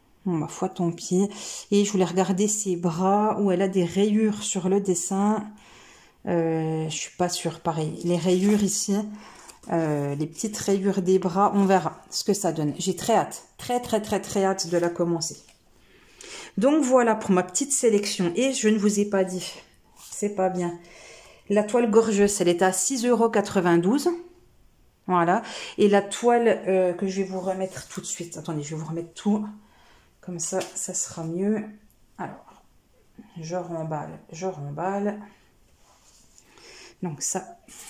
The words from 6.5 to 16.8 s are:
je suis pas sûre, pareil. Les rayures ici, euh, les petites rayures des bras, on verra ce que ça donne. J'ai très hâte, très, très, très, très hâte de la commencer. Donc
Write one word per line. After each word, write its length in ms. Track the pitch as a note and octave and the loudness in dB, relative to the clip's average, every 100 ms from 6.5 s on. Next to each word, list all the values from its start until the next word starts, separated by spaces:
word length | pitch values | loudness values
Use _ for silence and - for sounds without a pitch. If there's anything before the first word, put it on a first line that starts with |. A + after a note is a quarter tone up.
| D#3+ D#3+ D#3+ D#3+ | 0 0 -2 -4
je 60 | D#3 | -6
suis 200 | - - | -8 -4
pas 120 | F3+ | -2
sûre, 320 | - E3+ E3 | -2 -6 -4
pareil. 400 | E3+ D#3 D#3 E3 | -4 -2 -4 -4
Les 140 | E3+ F3 | -2 0
rayures 480 | F3 F#3 G3 G#3 | 2 2 4 4
ici, 320 | G3 - - G3 G#3 G#3 - - - - - | 2 0 0 -2 -2 -10 -18 -20 -20 -20 -4
euh, 460 | E3 D#3+ D3 C#3+ C#3+ | -2 0 0 -2 -4
les 100 | D#3 | -6
petites 300 | - A3 G#3 | -6 -6 -4
rayures 440 | - G3 G3 G3 | 0 0 2 0
des 200 | F3+ F#3 | 2 2
bras, 320 | F#3 F3+ G3+ | 2 2 2
on 100 | G3+ | 4
verra 380 | F#3+ F#3+ D#3+ - - | 4 4 2 -6 -10
ce 140 | - | -4
que 100 | - | -2
ça 160 | G3+ F3+ | 0 0
donne. 240 | D#3+ D3 C#3 | 0 -2 -2
J'ai 180 | E3+ F3+ | -4 -2
très 180 | - | 0
hâte, 300 | A3 D3 - - - | 2 0 -6 -16 -12
très, 220 | - B3 | -4 -4
très, 220 | A#3+ A3 | -2 -4
très, 180 | G#3 G3 | -2 -4
très 240 | G3+ G#3 | -2 0
hâte 220 | F#3+ F#3+ F3 | 0 0 -2
de 80 | F3 | 0
la 120 | E3+ | 0
commencer. 480 | E3+ E3+ E3+ - - - _ _ _ _ _ _ - - - - - | 0 0 -2 -4 -10 -18 _ _ _ _ _ _ -20 -18 -18 -10 2
Donc 240 | B3 D#4 | 4 4